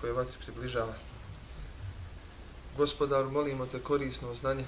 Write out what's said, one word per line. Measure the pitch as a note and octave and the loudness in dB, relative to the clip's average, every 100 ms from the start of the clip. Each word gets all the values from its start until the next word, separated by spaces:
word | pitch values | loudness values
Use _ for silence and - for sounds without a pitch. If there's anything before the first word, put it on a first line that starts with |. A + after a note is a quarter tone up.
koje | A#2+ | 2
vatri | B2 B2+ - | 2 0 -4
približava. | - A2+ B2 A#2+ A2+ G#2+ - - - - - - - - - - - - - - - - - C#3 | -8 -4 0 0 0 -2 -8 -10 -10 -10 -10 -10 -8 -8 -8 -6 -8 -10 -12 -12 -12 -12 -4 4
Gospodaru, | C#3+ - C#3 C3+ C3+ | 4 6 4 6 4
molimo | C#3+ D3 C3 B2+ | 4 2 0 -2
te | B2+ | -2
korisno | B2+ C#3+ C3+ B2+ B2 | 2 2 2 -2 -4
znanje | A#2+ C3+ C3+ | 0 2 2